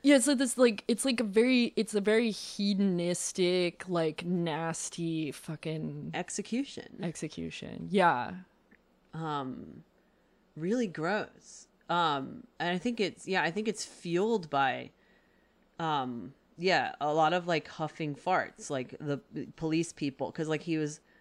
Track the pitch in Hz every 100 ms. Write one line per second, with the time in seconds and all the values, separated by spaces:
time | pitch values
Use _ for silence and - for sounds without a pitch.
0 | 277 285 254 262 262 - 247 202 - 226
1 | 269 233 220 202 247 254 233 - 208 208
2 | 196 220 233 196 - - 202 196 196 175
3 | 175 175 - - 180 180 175 - - 170
4 | 160 156 175 180 170 151 165 160 - -
5 | 165 160 151 - - 156 165 160 156 147
6 | 151 160 180 - 196 233 277 - - -
7 | 175 - 156 - 156 - - - 165 190
8 | 175 123 120 185 - _ _ _ _ _
9 | _ 160 160 147 131 - 78 - - _
10 | _ _ _ _ _ 151 170 247 220 156
11 | 160 208 - - - - - _ - 175
12 | 165 143 135 - - - 175 180 240 226
13 | 196 - - 190 160 175 220 - - -
14 | 175 175 214 226 160 139 135 123 - -
15 | _ _ _ _ _ _ _ - 165 147
16 | 127 117 92 - _ - 180 160 117 -
17 | 147 151 156 180 175 160 - - 156 -
18 | 156 143 - 180 101 - - 139 127 135
19 | 151 143 - 147 - - 160 160 160 -
20 | 143 - 135 - 156 151 170 156 151 151
21 | _ _